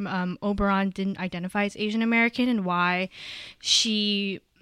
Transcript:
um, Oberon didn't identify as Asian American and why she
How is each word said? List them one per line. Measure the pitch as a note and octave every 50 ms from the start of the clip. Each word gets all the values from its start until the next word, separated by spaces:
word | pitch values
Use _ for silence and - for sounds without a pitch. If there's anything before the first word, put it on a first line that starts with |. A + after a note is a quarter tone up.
| G3+
um, | G3 - F#3 F3+ F3+ F3+ -
Oberon | - G3+ G3+ G3 G3+ G3+ G3 F#3+ G3 G3
didn't | F#3 - G3 G3 F#3+ -
identify | F#3 F3+ - F3 F3 F#3 - G#3 G3+
as | G3+ -
Asian | - G#3+ G#3+ G#3 A3+
American | A3+ A3+ A#3 A3+ A#3 A#3 A#3 - B3 B3+
and | B3 A3 F#3+
why | F3+ F3 F3 F3 F3+ F3+ F3+ F#3+ F#3 - - - - - - - - - _
she | - - - - - A#3 G#3+ G#3+ G#3 G#3 G#3 G3+ G3+ G3 F#3+ - - _ _ _